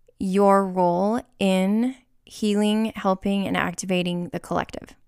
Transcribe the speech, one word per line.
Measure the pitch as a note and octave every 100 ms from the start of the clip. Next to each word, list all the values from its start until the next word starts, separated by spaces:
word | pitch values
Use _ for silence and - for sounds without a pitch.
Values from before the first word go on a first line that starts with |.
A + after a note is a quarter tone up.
| _ -
your | F#3+ F#3+ G3+ G3 F#3+
role | F#3 F3 F3 G3+ A#3 - -
in | G3 F#3+ F#3+ G#3+ B3 C4 _ _
healing, | - - G#3+ G3+ G#3 G#3+ A3 -
helping, | G3+ F#3+ G3+ G3 F#3+
and | F3+
activating | F3+ F3 F#3 F3+ F3+ F3 F3
the | E3+
collective. | - F3 - - - -